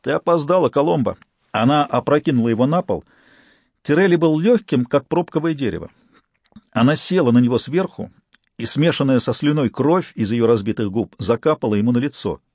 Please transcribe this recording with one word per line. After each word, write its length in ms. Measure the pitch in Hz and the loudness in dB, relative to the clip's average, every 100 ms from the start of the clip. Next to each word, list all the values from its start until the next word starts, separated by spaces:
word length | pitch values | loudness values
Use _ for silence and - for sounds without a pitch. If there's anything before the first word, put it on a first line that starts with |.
«Ты 100 | 131 | -4
опоздала, 580 | 151 - 170 143 185 135 | -4 0 -2 0 0 2
Коломбо!» 480 | - 156 165 104 90 _ _ _ | 0 0 0 -2 -6 _ _ _
Она 340 | 107 120 147 143 | -2 2 0 0
опрокинула 640 | 123 120 147 156 127 117 | -2 0 0 0 0 0
его 160 | 113 131 | 0 0
на 160 | 175 | -2
пол. 220 | - 85 - _ _ _ _ _ _ _ | -2 -6 -8 _ _ _ _ _ _ _
Тирелли 320 | - 151 190 170 | -2 2 2 2
был 240 | 160 156 | 2 2
легким, 460 | 190 233 - 131 123 | 2 2 2 -2 0
как 220 | 143 - | -2 -2
пробковое 460 | 165 170 156 165 | -4 -2 -4 -4
дерево. 360 | 147 123 82 - _ _ _ _ _ _ - _ | -4 -4 -6 -12 _ _ _ _ _ _ -20 _
Она 240 | - 123 151 | 0 2 2
села 360 | - 185 131 | -2 0 4
на 80 | 120 | 4
него 180 | 120 120 | 4 0
сверху, 540 | - 165 185 - 104 _ _ _ _ - | -2 -4 -4 -8 -14 _ _ _ _ -8
и 80 | 113 | -4
смешанная 540 | 139 160 - 139 127 | 0 0 2 2 2
со 140 | 120 | 0
слюной 360 | 117 147 151 127 | -2 -2 0 -2
кровь 420 | - 139 180 - - | 0 0 0 -2 -6
из 160 | 104 | -4
ее 160 | 117 113 | 0 2
разбитых 440 | 117 101 107 104 | 2 0 -4 -4
губ 240 | 104 98 - | -4 -6 -6
закапала 580 | 95 117 156 151 117 104 | -4 -2 0 -2 0 0
ему 160 | 113 | 2
на 60 | 120 | 0
лицо. 440 | 143 - 101 73 _ | -2 -6 -8 -8 _